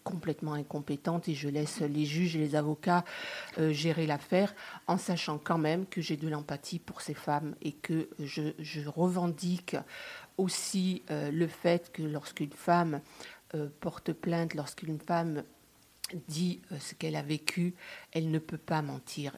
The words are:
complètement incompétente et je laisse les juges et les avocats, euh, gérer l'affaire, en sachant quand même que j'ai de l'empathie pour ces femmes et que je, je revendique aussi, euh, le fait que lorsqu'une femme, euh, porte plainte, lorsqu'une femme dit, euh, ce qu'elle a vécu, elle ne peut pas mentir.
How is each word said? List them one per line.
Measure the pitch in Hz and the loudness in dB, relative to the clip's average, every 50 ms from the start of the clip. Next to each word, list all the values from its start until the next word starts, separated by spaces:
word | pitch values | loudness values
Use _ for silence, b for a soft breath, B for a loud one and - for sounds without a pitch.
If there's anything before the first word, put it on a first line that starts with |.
| - | -6
complètement | - 180 165 151 165 151 - - 151 147 | -6 -4 -2 -2 -2 -2 -2 -2 -2 -2
incompétente | 147 143 - - 147 143 - 147 139 - 175 170 170 - 175 | -2 -4 -4 -4 -6 -2 -2 -4 0 0 0 0 0 0 0
et | 156 | -2
je | 139 147 143 | 0 -2 0
laisse | 139 151 151 151 - - | 0 0 0 0 0 -2
les | 160 147 143 151 151 | 0 0 2 2 2
juges | 143 147 165 185 175 160 | 2 2 2 2 2 4
et | 156 | 2
les | 151 147 143 | 2 4 4
avocats, | 151 147 151 156 - - 185 175 175 175 B B B B B B B B B B - | 2 2 2 0 0 4 6 6 6 6 B B B B B B B B B B 2
euh, | 160 156 151 | 4 4 4
gérer | 139 156 165 151 165 160 | 4 2 2 2 2 2
l'affaire, | 151 147 143 - - 180 185 202 202 - B B B B B B | 2 2 0 0 4 4 4 4 4 2 B B B B B B
en | - - | 2 2
sachant | 190 - - 180 - - - 151 147 | 2 2 2 0 0 0 -2 -2 -4
quand | - - 170 165 | 0 2 4 4
même | 151 151 160 180 190 | 6 4 4 4 2
que | 190 - 180 | -2 -2 -4
j'ai | 156 - 165 | -2 0 -2
de | 143 156 160 | -2 0 -2
l'empathie | 151 147 147 - 147 143 - - - 165 | -2 -2 -4 -4 -6 -6 -6 -6 -8 -8
pour | - - - - | -8 -8 -10 -10
ces | - - 147 | -8 -6 -8
femmes | - - - 147 147 156 147 - - - | -4 0 0 2 2 2 -2 -6 -4 -6
et | 156 - | -6 -6
que | - - - 160 160 156 - - - | -6 -4 0 0 0 0 -2 -6 -8
je, | 151 139 - - 151 151 - - | -8 -6 -4 -2 -2 -2 -4 -4
je | 156 151 - 151 147 147 | -8 -8 -6 -6 -6 -4
revendique | - 160 175 185 180 180 180 175 160 - - 175 180 175 - - - 143 - B B B B B B B B B - | 0 2 4 4 4 4 2 2 0 0 0 0 0 0 -2 -4 -4 -4 -4 B B B B B B B B B -2
aussi, | - 190 180 - - - - - 190 185 185 180 - - - | 0 0 2 2 -2 -4 -2 0 2 2 2 2 0 -2 -4
euh, | 156 147 147 147 147 | -2 -2 0 0 2
le | 165 170 156 | 2 2 2
fait | 160 - - 175 175 175 175 - - | 0 0 4 4 4 4 2 -4 -6
que | - 160 | -4 -4
lorsqu'une | 151 151 143 - - - - 156 143 - | -2 -2 -4 -6 -8 -4 -4 -4 -4 -4
femme, | - - - 175 175 175 165 151 143 B B B B B B B B B _ - | -4 4 6 6 6 6 4 2 -2 B B B B B B B B B _ -6
euh, | 156 147 143 147 - | -4 -4 -6 -6 -6
porte | - 170 - - - - 160 | -6 -6 -6 -4 -4 -4 -4
plainte, | - - 175 170 165 165 160 - | -2 0 0 2 2 0 0 -2
lorsqu'une | 151 143 - - - - 160 156 151 | -4 -6 -6 -8 -8 -6 -4 -4 -4
femme | - - 175 170 170 165 151 147 - - - - - _ _ - - _ _ - - - 185 175 - | 0 0 2 2 2 2 0 -2 -6 -8 -14 -20 -20 _ _ -20 -20 _ _ -12 -12 -8 -8 -10 -8
dit, | - 151 156 180 175 175 180 - - 185 | -6 -2 0 0 0 0 -2 -6 -10 -10
euh, | 139 | -8
ce | - - - | -8 -10 -10
qu'elle | - - 156 151 | -6 -4 -2 -2
a | 156 143 | -2 -2
vécu, | 143 156 147 151 - - 180 170 180 175 B B B B B B B - | -2 -4 -2 -2 -2 0 2 0 0 -2 B B B B B B B 0
elle | 165 160 160 | 0 2 4
ne | 156 160 | 2 2
peut | 156 - 165 | 0 -2 -6
pas | 156 - - 165 156 | -8 -2 0 0 0
mentir. | 151 143 135 135 - - - 156 143 139 135 | 0 -2 -4 -8 -10 -8 -8 -6 -6 -6 -8